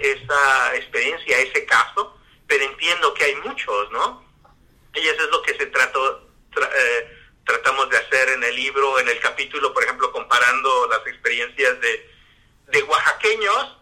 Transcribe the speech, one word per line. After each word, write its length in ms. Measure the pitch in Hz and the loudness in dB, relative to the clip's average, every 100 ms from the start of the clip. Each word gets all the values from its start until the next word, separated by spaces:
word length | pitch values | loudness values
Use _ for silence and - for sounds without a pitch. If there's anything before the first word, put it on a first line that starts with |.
esa 760 | 139 135 120 143 139 135 123 127 | -2 -2 0 2 4 4 2 -2
experiencia, 600 | - - 127 165 165 127 | -4 -2 -2 -4 0 0
ese 260 | 131 147 | 2 -2
caso, 540 | - 117 - - - - _ _ - | 2 2 2 -2 -4 -6 _ _ -2
pero 180 | 143 | 0
entiendo 500 | 135 - 160 175 151 | 0 -2 -2 2 2
que 100 | 139 | 2
hay 120 | 147 139 | 0 0
muchos, 540 | 196 - - 104 101 | -6 -8 -4 -2 -2
¿no? 340 | 117 185 - _ _ _ _ _ _ _ | -2 -4 -4 _ _ _ _ _ _ _
Y 120 | 160 160 | -4 -2
eso 180 | 151 | 0
es 60 | 151 | 0
lo 120 | 165 | 0
que 140 | - 160 | -2 -4
se 100 | 135 | -2
trató, 640 | 131 123 127 131 - - _ _ | 0 0 2 -2 -2 -12 _ _
tra-, 180 | - 131 | -4 -2
eh, 440 | 135 123 120 - - - _ | 0 0 0 -4 -16 -20 _
tratamos 440 | - 117 139 135 135 | -4 -2 0 0 2
de 60 | 120 | 0
hacer 320 | - 131 131 | 2 0 2
en 140 | 127 | 0
el 100 | 120 | -2
libro, 440 | 127 135 135 139 131 | -2 -4 0 0 2
en 80 | 123 | 0
el 100 | 117 | 0
capítulo, 520 | 120 120 135 147 139 | -2 -4 -8 -4 -2
por 100 | 127 | 0
ejemplo, 280 | 117 127 131 | -2 -2 -4
comparando 760 | 123 - 123 123 127 131 127 120 | -4 0 4 4 2 2 2 2
las 180 | 110 131 | 0 -4
experiencias 720 | - 117 120 120 135 131 123 | -6 -4 -2 -4 0 0 2
de, 300 | 117 113 - - _ _ _ _ - | -2 -2 -8 -20 _ _ _ _ -2
de 140 | 147 | -2
oaxaqueños 960 | 143 - - - 220 220 208 220 269 - | 2 2 2 0 0 0 2 0 -2 -12